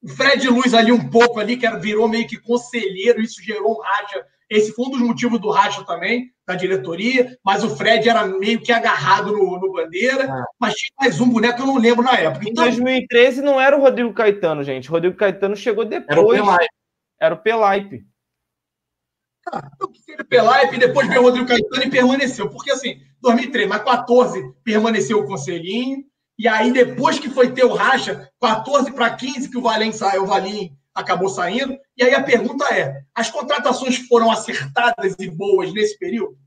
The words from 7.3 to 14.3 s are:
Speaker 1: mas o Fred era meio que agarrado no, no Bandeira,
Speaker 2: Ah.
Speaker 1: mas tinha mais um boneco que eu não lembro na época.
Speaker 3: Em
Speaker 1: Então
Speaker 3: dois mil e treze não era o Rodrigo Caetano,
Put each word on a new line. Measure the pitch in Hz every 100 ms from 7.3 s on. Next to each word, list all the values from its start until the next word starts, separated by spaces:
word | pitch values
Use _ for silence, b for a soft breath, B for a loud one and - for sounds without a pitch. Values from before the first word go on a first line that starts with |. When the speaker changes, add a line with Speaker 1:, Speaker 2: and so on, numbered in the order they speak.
| -
Speaker 1:
mas | 190 202
o | 220
Fred | - 202 220 226
era | 226 202
meio | 190 202 233
que | -
agarrado | 233 - - 160 196 208
no, | 208 185 180
no | 190
Bandeira, | 180 160 175 240 269 -
Speaker 2:
Ah. | 131 120 _
Speaker 1:
mas | 220
tinha | 214 - -
mais | 262 156
um | 247
boneco | 226 233 240
que |
eu | 269
não | 269
lembro | 226 240
na | 254 254
época. | - 139 208
Speaker 3:
Em |
Speaker 1:
Então | 233
Speaker 3:
dois | 330 233
mil | 247
e | 262 -
treze | 240 247 254
não | 285 269
era | 269 285
o |
Rodrigo | 269 214 240
Caetano, | 190 214